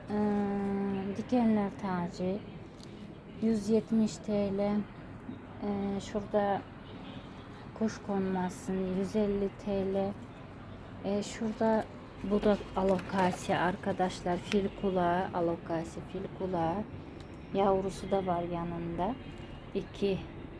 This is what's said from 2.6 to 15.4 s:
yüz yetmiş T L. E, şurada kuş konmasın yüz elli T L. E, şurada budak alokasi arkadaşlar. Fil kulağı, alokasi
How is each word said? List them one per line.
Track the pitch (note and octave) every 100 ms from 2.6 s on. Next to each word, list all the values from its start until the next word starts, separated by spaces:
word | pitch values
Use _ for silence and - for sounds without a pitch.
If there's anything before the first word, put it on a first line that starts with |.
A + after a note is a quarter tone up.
| - - - - - - - -
yüz | A3+ G#3+ G3
yetmiş | A3 - A3+ G#3+ -
T | -
L. | G#3 G3+ G3
E, | G3+ G#3 G3+ - - - - - - - G3+ G3+ G3+ G3
şurada | - G#3+ G3+ G#3 G3+ F#3+ - - - - - - - - - - - -
kuş | A3 - -
konmasın | G3 F#3+ F#3 F3+ - - F#3+ F#3 F#3
yüz | F#3+ A3
elli | G#3 G3+ G3 -
T | G#3
L. | G3 F#3+ G3 G3 - - - - - - - - -
E, | F#3+ G#3
şurada | G#3 - A3 G#3+ A3 A3 - - - - G3
budak | G#3 G#3+ G3 - F#3+
alokasi | F#3+ F#3 - F#3+ F3+ F3+ - D3+
arkadaşlar. | E3+ F#3+ G3 F#3 F#3 - F3+ F3+
Fil | - G#3 G3 -
kulağı, | G3 F#3 F3 F3+ F#3+
alokasi | F#3